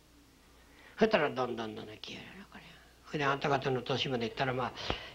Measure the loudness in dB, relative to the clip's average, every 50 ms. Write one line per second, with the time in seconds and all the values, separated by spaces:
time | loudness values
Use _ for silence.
0 | -20 -20 -20 -20 -20 -20 -20 -20 -20 -20 -20 -20 -20 -20 -20 -20 -20 -16 2 4
1 | 6 6 6 6 4 2 2 0 0 0 0 -4 -4 -6 -6 -8 -10 -12 -12 -12
2 | -12 -12 -12 -12 -12 -14 -16 -16 -18 -18 -18 -18 -18 -18 -20 -20 -20 -20 -20 -20
3 | -12 -6 -2 2 2 4 4 4 4 4 4 4 4 2 2 2 2 0 0 0
4 | 2 0 0 0 0 -2 0 0 0 0 0 0 -2 -2 -4 -4 -4 -4 -4 -4
5 | -6 -12